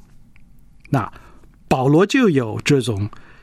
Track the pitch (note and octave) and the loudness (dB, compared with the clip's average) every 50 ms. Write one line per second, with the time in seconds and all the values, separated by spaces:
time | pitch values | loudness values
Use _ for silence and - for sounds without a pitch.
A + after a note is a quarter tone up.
0 | - - - - - - - - - - - - - - - - - - - B2+ | -20 -20 -20 -20 -20 -20 -20 -20 -20 -20 -20 -20 -20 -20 -20 -20 -8 -4 -4 -4
1 | G2+ F#2 - - - - - - - - - _ - - - C3+ B2+ C3+ D3 D#3 | -4 -6 -10 -18 -20 -20 -20 -20 -20 -20 -20 _ -6 -4 -2 0 2 2 4 4
2 | G3 G#3 - C#4 B3+ G#3 D#3+ C3+ B2 A2 G#2 A2 - - D3 C#3 A#2 - A2 G2 | 2 2 2 2 2 2 2 0 -2 -4 -6 -4 0 2 2 2 2 -2 -4 -4
3 | G2+ G#2 - - - - - - | -6 -6 -8 -12 -20 -20 -20 -20